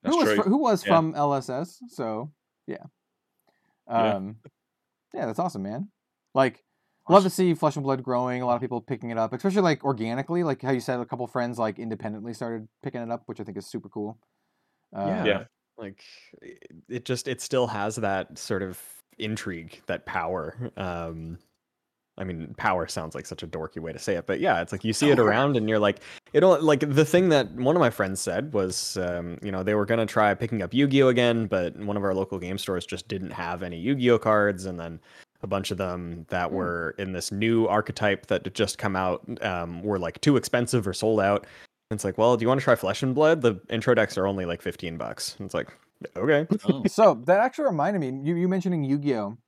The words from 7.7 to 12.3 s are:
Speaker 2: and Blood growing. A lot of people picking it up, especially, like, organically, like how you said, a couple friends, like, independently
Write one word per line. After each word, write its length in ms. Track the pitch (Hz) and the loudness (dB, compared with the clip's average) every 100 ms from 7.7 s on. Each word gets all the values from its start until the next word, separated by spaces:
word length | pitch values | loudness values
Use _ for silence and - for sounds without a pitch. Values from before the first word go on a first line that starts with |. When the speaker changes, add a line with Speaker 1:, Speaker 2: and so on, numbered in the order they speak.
| 151 | 0
Speaker 2:
and 80 | |
Blood 200 | 139 135 | -2 -2
growing. 400 | 123 123 127 123 | 0 -2 0 -2
A 20 | 123 | 0
lot 80 | 120 | 0
of 60 | |
people 180 | 123 120 | 0 -6
picking 280 | 113 120 120 | -6 -8 -4
it 80 | 113 | -2
up, 160 | 113 | -2
especially, 280 | 123 196 196 | 0 0 4
like, 200 | 180 147 | 4 2
organically, 600 | 139 120 113 123 143 170 | 0 -2 -2 -4 -2 -2
like 180 | 170 131 | -2 -2
how 80 | 127 | 0
you 80 | 131 | -2
said, 200 | 117 127 | 0 -4
a 60 | 117 | -4
couple 200 | 123 120 | -8 -6
friends, 320 | 131 120 117 | -4 -4 -2
like, 220 | 113 98 | -4 -4
independently 540 | 113 107 113 107 113 | -8 -8 -8 -8 -12